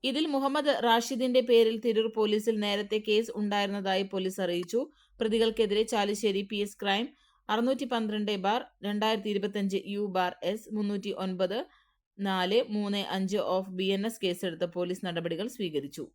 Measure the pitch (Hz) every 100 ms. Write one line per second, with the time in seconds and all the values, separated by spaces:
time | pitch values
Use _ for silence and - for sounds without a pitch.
0 | 262 262 320 277 269 285 285 247 233 233
1 | 233 254 254 247 240 233 226 226 240 214
2 | 220 220 214 214 214 214 208 202 202 214
3 | 214 214 226 - 208 208 202 202 190 190
4 | 196 196 185 190 180 175 175 226 285 _
5 | _ _ 226 220 226 220 214 202 226 226
6 | 202 202 214 196 202 208 202 - 202 196
7 | 247 _ _ _ - 214 240 262 269 233
8 | 220 214 208 202 196 233 - _ 202 208
9 | 214 220 208 202 196 202 196 190 - 202
10 | 208 185 180 - 170 214 - 214 208 208
11 | 202 - 190 185 185 214 349 _ _ _
12 | _ - 196 190 180 220 - 208 202 202
13 | 196 190 190 208 - 185 190 185 190 196
14 | 214 226 190 180 185 165 175 180 175 185
15 | 190 165 165 165 220 - 185 151 139 -
16 | 139